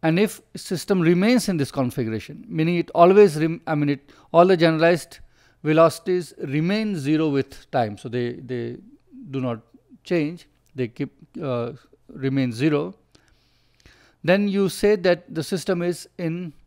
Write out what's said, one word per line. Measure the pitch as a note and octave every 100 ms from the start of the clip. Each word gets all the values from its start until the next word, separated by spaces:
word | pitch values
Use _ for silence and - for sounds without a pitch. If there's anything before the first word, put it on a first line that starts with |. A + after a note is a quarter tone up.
and | D#3+ E3+
if | G#3 - _ -
system | - F3+ - G3
remains | E3 F3 G#3 B3 -
in | F3
this | C#3
configuration, | - B2+ C3 A2+ A2 - D3 -
meaning | E3 D#3+ F3
it | E3+ -
always | F3 F#3+ G3+ D3+
rem-, | D#3+ E3+ -
I | D3+
mean, | D3
it, | C#3 _ - _
all | E3 F3+
the | F#3
generalized | E3 D#3+ E3 E3+ - - - _ _ _
velocities | D3+ D#3+ E3 - - F3+ E3 -
remain | D3+ C#3+ E3 G#3 G#3+ F#3
zero | C#3 D#3 D#3
with | C#3 C3+ - -
time, | C3+ A2 G#2+
so | B2+
they, | A#2+ A#2+
they | B2 B2 B2 A#2 - - C#4+ _ C4 A3
do | C3+
not | B2+ A2+ _ _ _ -
change, | - F3 D3 F3 - _ _ C3
they | A#2+
keep, | - C#3 _ - -
uh, | D3 A#2+ A#2+ C#3 _ _ _
remain | - C3+ C3+ B2+
zero, | A2+ D3+ D3 E3+ F#3+ _ _ _ _ _ _ _ _ _ _ _ _
then | D3 F#3+ G#3
you | G3 G3
say | - G3+ G#3
that | F3+ F3 -
the | D#3+
system | - F#3 - F3
is | F3 E3+ - -
in | E3+ E3+ F3 -